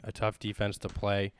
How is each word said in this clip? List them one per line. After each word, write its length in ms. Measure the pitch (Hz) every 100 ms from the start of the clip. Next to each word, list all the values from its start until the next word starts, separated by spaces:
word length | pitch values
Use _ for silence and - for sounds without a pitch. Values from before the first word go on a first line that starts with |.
a 80 | -
tough 260 | - 107 104
defense 400 | 107 101 101 101
to 120 | 98
play. 440 | - 104 101 98 -